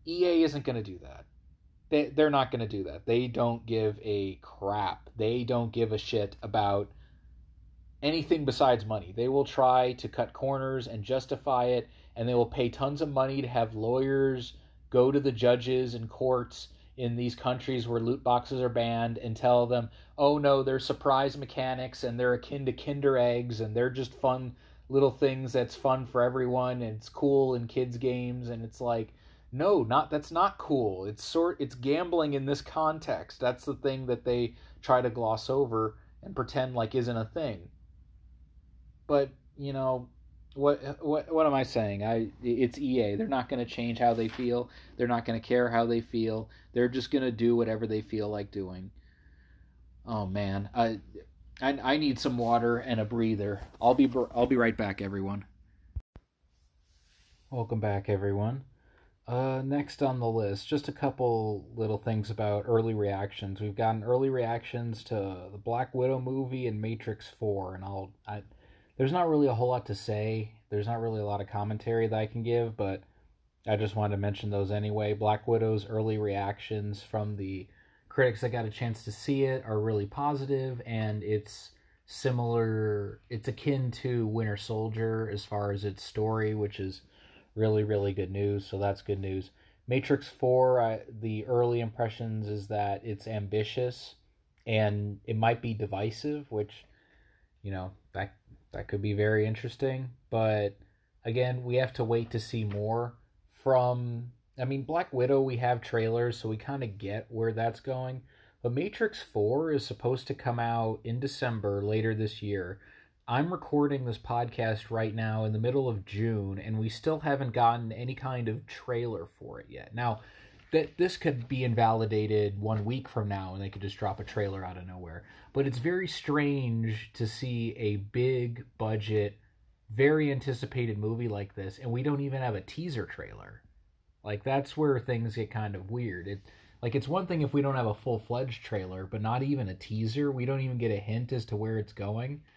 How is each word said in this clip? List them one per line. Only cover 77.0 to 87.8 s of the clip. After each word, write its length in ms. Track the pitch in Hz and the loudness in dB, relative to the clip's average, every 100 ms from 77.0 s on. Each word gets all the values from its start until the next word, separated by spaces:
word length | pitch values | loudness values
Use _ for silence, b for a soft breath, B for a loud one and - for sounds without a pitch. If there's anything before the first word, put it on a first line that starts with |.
from 340 | - 107 104 101 | -4 -4 -2 -4
the 320 | 95 95 - b b b b | -6 -8 -10 b b b b
critics 320 | - 127 107 | 2 4 4
that 100 | 123 | -2
got 140 | 117 | -2
a 60 | 110 | -4
chance 340 | - 120 107 | -4 -4 -4
to 80 | - | -8
see 320 | 104 - 135 | -6 -2 2
it 180 | 135 131 | 2 0
are 140 | 117 107 | -2 -2
really 280 | 110 107 101 | 0 0 -2
positive, 760 | - 143 143 135 135 131 120 | -2 -2 -2 -2 -2 -2 -6
and 380 | 113 113 110 107 | -6 -2 -2 -2
it's 480 | 95 107 - - - b b b | -2 -2 -2 -14 -16 b b b
similar, 1160 | b - 131 123 117 117 110 110 107 104 101 104 - | b -4 0 0 2 2 2 2 0 0 -4 -10 -10
it's 160 | 113 117 | -8 -6
akin 460 | 104 151 139 123 | -4 0 0 0
to 340 | - 131 120 110 | -2 -2 0 0
Winter 300 | 110 110 101 | 0 -2 -2
Soldier 720 | - 110 110 110 113 110 110 | -4 -4 -2 -2 0 0 -2
as 120 | 101 | -6
far 260 | - 104 101 | -4 -2 -2
as 140 | 101 | -2
its 180 | 104 98 | -4 -6
story, 520 | - - 110 113 107 | -8 -2 0 2 2
which 260 | 107 104 - | 0 -2 -2
is 220 | 95 - - b b b b 107 | -8 -8 -16 b b b b 0
really, 260 | 110 107 | 4 4